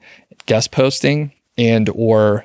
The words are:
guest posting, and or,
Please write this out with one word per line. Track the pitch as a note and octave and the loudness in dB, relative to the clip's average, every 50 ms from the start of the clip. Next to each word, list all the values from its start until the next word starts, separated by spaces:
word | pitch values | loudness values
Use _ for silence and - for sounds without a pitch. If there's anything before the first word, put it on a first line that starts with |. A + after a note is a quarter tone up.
| _ - - - _ _ - _ - | _ -20 -20 -20 _ _ -20 _ -4
guest | - A#2+ A2 A2+ - | -2 -2 -2 -2 -4
posting, | - - C3+ C3 C#3 - - C#3+ C#3+ D3 D3+ C#3+ - _ _ _ _ | -2 0 0 0 0 -2 -2 -2 -2 -2 -4 -6 -10 _ _ _ _
and | - A#2+ A2+ A#2 A2+ A2 G#2 - | -2 0 2 2 2 0 -2 -2
or, | - A2+ A2+ A2 A2 G#2+ G#2 G#2 G#2+ | -2 0 2 2 2 2 2 0 -2